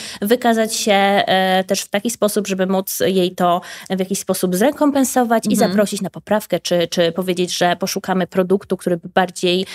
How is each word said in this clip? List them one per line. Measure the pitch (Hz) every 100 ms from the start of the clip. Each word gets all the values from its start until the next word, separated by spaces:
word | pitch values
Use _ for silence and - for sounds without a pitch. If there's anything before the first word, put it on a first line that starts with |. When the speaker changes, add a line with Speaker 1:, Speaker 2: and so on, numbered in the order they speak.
| - -
Speaker 1:
wykazać | 202 247 240 220 220 -
się, | 220
e, | 196 196 202 - 185 190 185 185
też | 196
w | -
taki | 202 240
sposób, | - 208 214 196
żeby | 190 190
móc | 190 190 - 185
jej | 190 180 185
to | 175 175 - - -
w | 190
jakiś | 185 196
sposób | - 185 185 180
zrekompensować | 254 - 294 277 254 254 233 226 220
i |
Speaker 2:
Mhm. | 202 208
Speaker 1:
zaprosić | 202 208 196
na | 185
poprawkę, | 165 - 208 - 170
czy, | - 175 170
czy | 185 165
powiedzieć, | 165 185 175 180 -
że | 175 175
poszukamy | 190 196 - 185 175
produktu, | 185 180 196 - 185
który | 185 170
by | 180
bardziej, | 190 180 - 180 185 190